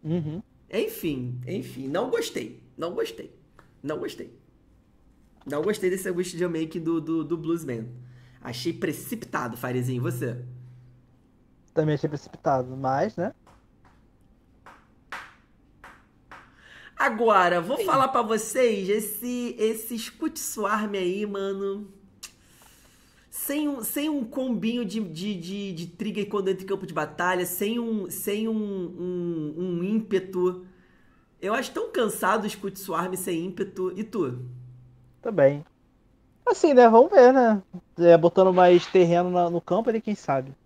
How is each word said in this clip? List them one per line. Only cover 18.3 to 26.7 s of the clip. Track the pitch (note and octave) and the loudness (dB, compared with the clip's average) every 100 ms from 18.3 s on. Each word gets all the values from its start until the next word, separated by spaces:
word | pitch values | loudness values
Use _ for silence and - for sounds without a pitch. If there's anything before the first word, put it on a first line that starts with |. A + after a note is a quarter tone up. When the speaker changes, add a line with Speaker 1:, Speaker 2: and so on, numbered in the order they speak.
| A3 A3 B3+ B3 G#3 F#3 | -2 -2 2 2 2 0
Speaker 2:
esse, | G#3 G#3+ - B3 B3 A#3+ A#3+ | -2 -2 -8 -6 -6 -6 -2
esse | G#3+ A3+ - A#3 | -2 -2 -8 -10
Scout | - - D#4+ D#4 | -10 -8 -8 -6
Swarm | - - G3+ G#3+ G#3+ | -10 -6 -2 -2 -2
aí, | G3 F3+ F#3+ | -4 -2 -2
mano, | G#3 G3 G3 G3 G3 G3 G3+ - - _ - _ _ _ - _ _ _ _ _ _ | -4 -4 -6 -4 -6 -6 -10 -20 -20 _ -20 _ _ _ -20 _ _ _ _ _ _
sem | - - C#4+ D4+ | -12 -6 -2 -2
um, | C#4 | -4
sem | A3 - D4+ | -6 -4 -2
um | D4 | -4
combinho | A3+ - C4 A3 G#3 A#3+ | -4 -6 -4 -2 -2 -2
de, | A3 G#3 | -4 -6
de, | G3 D#3 G3 | -8 -8 -8
de, | G3 E3 G3+ G3+ | -8 -8 -10 -8
de | E3 E3+ | -10 -12
trigger | - A3 G3+ G#3 | -8 -8 -6 -4
quando | G3+ F#3+ | -4 -2
entra | F#3 | -4
em | |
campo | F#3+ | -4